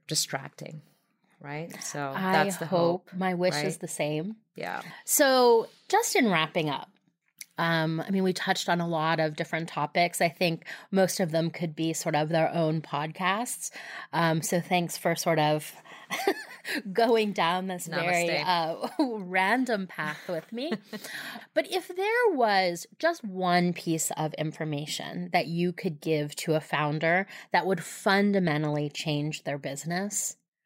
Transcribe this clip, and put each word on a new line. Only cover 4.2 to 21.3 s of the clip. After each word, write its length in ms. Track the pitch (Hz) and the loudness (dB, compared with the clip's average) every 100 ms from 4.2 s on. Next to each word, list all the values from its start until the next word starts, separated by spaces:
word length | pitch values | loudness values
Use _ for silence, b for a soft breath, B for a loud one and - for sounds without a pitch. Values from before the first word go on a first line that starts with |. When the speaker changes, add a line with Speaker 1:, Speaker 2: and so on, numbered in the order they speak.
| 180 220 _ - | -6 -10 _ -12
Speaker 1:
Yeah. 260 | 87 - B B | -8 -8 B B
Speaker 2:
So 640 | - - 277 262 240 233 202 - - | -2 4 6 6 6 6 4 -8 0
just 260 | 392 466 - | 2 4 4
in 160 | 240 | 4
wrapping 380 | 170 156 180 156 | 4 2 0 -2
up, 200 | 135 - _ _ _ _ _ - - | -2 -8 _ _ _ _ _ -12 -2
um, 440 | 165 165 160 160 175 | 0 2 2 0 -2
I 60 | |
mean, 120 | 190 | 0
we 80 | 185 | 0
touched 380 | 180 - 190 - | 0 -2 -2 0
on 100 | 175 | 0
a 80 | 170 | 0
lot 320 | 165 160 160 | 0 2 2
of 160 | 156 151 | 0 -2
different 320 | 165 160 165 | -4 -4 -4
topics. 540 | - 147 180 175 - | -4 -2 2 2 2
I 80 | 170 | 0
think 360 | - 180 165 - B B | 2 0 -2 -6 B B
most 300 | 190 185 - | 2 2 2
of 120 | 180 | 0
them 180 | 165 165 | 2 0
could 260 | - 170 151 | -2 -6 -2
be 160 | 160 | -2
sort 240 | 160 170 151 | -2 0 0
of 140 | 156 | 2
their 200 | 165 160 | 2 2
own 280 | 170 160 160 | 2 0 0
podcasts. 920 | - 147 156 156 185 202 247 - - B B B B | -2 -4 -6 -2 -2 0 -4 -8 -10 B B B B
Um, 280 | 175 165 165 | 2 4 2
so 200 | 156 175 | 2 -2
thanks 360 | 170 180 170 - | 2 0 0 -2
for 180 | 175 165 | -2 0
sort 240 | - 160 | 2 2
of 340 | 151 151 - - B B B | 4 2 -2 -14 B B B
<laughs> 840 | B 784 - - - - 294 214 | B 0 -2 -6 -14 -8 -6 -2
going 380 | 185 226 226 214 | 2 4 4 2
down 360 | 196 165 185 190 | 2 2 0 -2
this 200 | 180 170 | -6 -6
very, 400 | 160 170 175 170 | -2 0 2 2
Speaker 1:
Namaste. 180 | 156 151 | 0 2
Speaker 2:
uh, 420 | 175 160 165 - - | 2 2 -2 -4 0
<laughs> 0 | |
random 880 | 277 220 180 185 190 247 247 214 185 | -2 -2 -2 2 4 2 2 0 -4
path 320 | - 156 151 - | -6 -6 -6 -6
with 240 | 170 - | -6 -6
me. 200 | 226 285 339 | -8 -4 -6
Speaker 1:
<laughs> 760 | - 214 - - - | -6 -14 -12 -12 -12